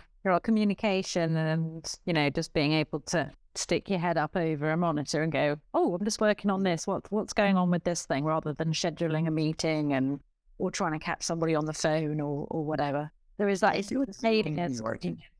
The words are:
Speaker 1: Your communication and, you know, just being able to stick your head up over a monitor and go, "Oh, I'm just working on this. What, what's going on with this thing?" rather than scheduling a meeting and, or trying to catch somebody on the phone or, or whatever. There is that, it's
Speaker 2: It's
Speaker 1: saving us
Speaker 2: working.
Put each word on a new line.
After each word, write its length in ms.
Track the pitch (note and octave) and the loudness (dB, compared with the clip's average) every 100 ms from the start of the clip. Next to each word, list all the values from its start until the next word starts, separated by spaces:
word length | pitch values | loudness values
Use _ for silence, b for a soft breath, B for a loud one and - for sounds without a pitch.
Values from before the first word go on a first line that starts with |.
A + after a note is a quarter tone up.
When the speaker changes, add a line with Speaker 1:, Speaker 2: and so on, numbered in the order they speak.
| - _ | -14 _
Speaker 1:
Your 160 | G3 F3 | 2 2
communication 920 | - A3 G#3+ G3 A3 F#3+ F#3 F3+ E3 D#3+ | 4 2 2 0 0 0 0 0 0 2
and, 540 | D#3 D#3+ D#3+ D#3+ - - | 0 0 -2 -6 -10 -8
you 80 | - | -2
know, 160 | E3 C#3+ | 2 2
just 240 | C#3 D#3+ | 0 -2
being 200 | - D3 | 0 2
able 260 | D#3 D3+ D#3 | 2 0 -4
to 300 | - E3+ C#3+ - _ - | -2 -2 -2 -6 _ -8
stick 340 | - E3+ - | -2 -2 0
your 80 | F#3+ | -2
head 180 | F3 E3 | 0 0
up 200 | D3+ F#3+ | 0 0
over 340 | E3 D3+ D3+ | 0 0 0
a 60 | D#3+ | 0
monitor 460 | F3 D3+ C#3 D#3 | 0 0 -2 -2
and 100 | D#3+ | 0
go, 240 | C#3+ D3 D3 - | 2 0 0 -2
"Oh, 200 | D4 E4 | 0 2
I'm 100 | F3 | 0
just 160 | G#3 - | -2 0
working 320 | G#3+ G3+ G3+ | 2 2 2
on 100 | F#3+ | 2
this. 240 | F#3+ E3 - | 2 0 -2
What, 240 | F#3+ - | -4 -2
what's 220 | G#3 - | -4 -2
going 240 | - G3+ F#3+ | 2 4 4
on 120 | F3+ | 4
with 120 | F3 | 2
this 240 | F3+ E3+ - | 0 -2 -2
thing?" 180 | C#3 | 0
rather 280 | D3+ D#3 D#3 | 0 0 -2
than 200 | C#3+ D#3+ | -2 -2
scheduling 540 | D#3 F3+ D3 E3+ D#3 E3 | 0 -2 0 0 0 0
a 40 | |
meeting 640 | D#3 D#3 D#3+ E3 D#3 D3 | 0 0 0 0 0 2
and, 260 | C#3 C3+ C#3 - _ _ - | 2 2 -2 -8 _ _ -6
or 120 | F#3+ | -4
trying 220 | - F3+ | -2 -2
to 60 | D#3 | -2
catch 260 | - D#3+ | -4 -6
somebody 320 | - E3+ D#3+ D#3 | -4 -2 2 2
on 100 | D#3 | 0
the 60 | |
phone 480 | D3+ E3 D#3 D3+ D3+ | 0 0 2 0 -2
or, 260 | D3 C#3+ - | -2 -4 -4
or 160 | E3 | -4
whatever. 460 | D3 D#3 D3 C#3 D3+ - _ - | -2 -2 0 -2 -4 -10 _ -2
There 100 | G3+ | 0
is 120 | G3 | 2
that, 140 | G3 E3+ | 2 2
it's 140 | G3+ | 0
Speaker 2:
It's 280 | C4 C4+ G3 | -2 -2 -2
Speaker 1:
saving 420 | A3+ A3 G#3 D3+ | 2 2 2 0
us 200 | F3 A#2+ | -2 -2
Speaker 2:
working. 400 | A2 A2+ F3+ E3 - - | -4 -4 -6 -8 -12 -6